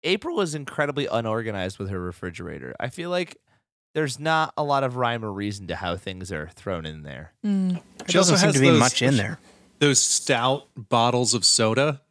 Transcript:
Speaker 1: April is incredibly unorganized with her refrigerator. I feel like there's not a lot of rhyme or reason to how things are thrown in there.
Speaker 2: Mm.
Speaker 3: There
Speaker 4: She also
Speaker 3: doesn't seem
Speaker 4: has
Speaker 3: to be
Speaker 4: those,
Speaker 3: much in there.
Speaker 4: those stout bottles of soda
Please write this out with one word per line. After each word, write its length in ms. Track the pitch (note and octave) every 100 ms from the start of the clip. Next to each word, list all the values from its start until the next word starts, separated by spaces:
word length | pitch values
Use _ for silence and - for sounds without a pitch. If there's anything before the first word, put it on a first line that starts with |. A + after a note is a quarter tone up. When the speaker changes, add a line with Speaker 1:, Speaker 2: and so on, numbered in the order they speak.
Speaker 1:
April 360 | D#3 G#3 D#4+ E4+
is 140 | F#3
incredibly 520 | D3+ C#3 - D3 C#3+ C#3+
unorganized 720 | A2+ A2+ A2 A2+ G2+ F#2 G2
with 120 | G2
her 100 | G2
refrigerator. 760 | F2+ F2 F#2+ E2 F2 D2+ B1+ -
I 100 | B2+
feel 220 | - E3+
like 260 | F3+ F3+ - _ _ _ _ _
there's 240 | - D3+ B2+
not 320 | D3+ D#3+ D#3 -
a 60 |
lot 220 | D3 C#3
of 120 | C3+ B2
rhyme 280 | B2 A#2+
or 80 | A2
reason 340 | G2 G2+ G2+ F#2
to 80 | E2
how 200 | F#2 E2+
things 340 | - F#2 F2+
are 180 | E2+ D2+
thrown 320 | - - F2+ D#2+
in 160 | D#2
there. 300 | D2 C2 E2+ _
Speaker 2:
Mm. 280 | G#3 G3 F#3 F3+ - -
Speaker 3:
There 100 | -
Speaker 4:
She 100 | F3
also 140 | F#3
Speaker 3:
doesn't 60 | D#3+
seem 80 | E3+
Speaker 4:
has 60 |
Speaker 3:
to 60 | C#3
be 100 | C3+
Speaker 4:
those, 80 | -
Speaker 3:
much 240 | B2 -
in 140 | B2+ C3+
there. 220 | F#2+ - - - _ _
Speaker 4:
those 180 | D3 C3+
stout 680 | - - - B2+ B2 C3+ - -
bottles 580 | A2 A#2+ A#2 B2 B2
of 100 | A#2+
soda 560 | F#2+ - A2+ A2+ C#3+ C#3 _